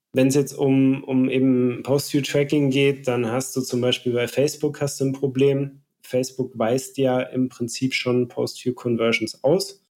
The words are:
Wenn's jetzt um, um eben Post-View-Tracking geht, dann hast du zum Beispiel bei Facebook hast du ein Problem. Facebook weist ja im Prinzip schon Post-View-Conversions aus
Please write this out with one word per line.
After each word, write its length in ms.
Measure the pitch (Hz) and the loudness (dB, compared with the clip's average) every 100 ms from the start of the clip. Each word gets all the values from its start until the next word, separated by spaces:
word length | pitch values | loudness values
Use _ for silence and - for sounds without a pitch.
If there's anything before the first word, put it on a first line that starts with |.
| _ | _
Wenn's 220 | 127 131 139 | 2 2 2
jetzt 180 | 139 | 0
um, 520 | - 143 135 135 135 - | 0 2 4 4 2 0
um 240 | 131 131 | 0 2
eben 540 | 131 131 127 123 120 | 2 2 4 2 0
Post-View-Tracking 880 | 123 139 - 151 135 143 143 151 139 | 0 0 0 -2 0 0 2 2 2
geht, 380 | 135 139 135 139 | 2 2 0 -2
dann 240 | 123 113 | -2 0
hast 240 | 123 131 - | -2 -4 -6
du 60 | |
zum 180 | 123 123 | -4 -2
Beispiel 320 | 123 120 123 | 0 0 -2
bei 160 | 120 120 | -2 -2
Facebook 540 | - 143 147 151 143 | 0 0 0 -4 -2
hast 180 | 139 - | -6 -2
du 60 | 135 | -2
ein 80 | |
Problem. 680 | 135 143 127 139 139 139 - _ _ | -2 -2 2 2 2 -2 -8 _ _
Facebook 560 | - 127 127 - 123 113 | -6 -4 -2 -4 -6 -2
weist 400 | 110 131 - - | 0 0 -2 -2
ja 240 | 131 127 | 0 0
im 260 | 127 127 127 | -2 -2 -4
Prinzip 460 | - 120 - 131 | -4 -8 -4 -4
schon 340 | - 123 123 120 | -2 -2 0 -2
Post-View-Conversions 1120 | - 123 - 127 127 123 117 117 113 110 - | -2 -6 -4 -6 -4 -2 0 2 0 -4 -2
aus 420 | 131 180 196 - _ | 0 0 -2 -14 _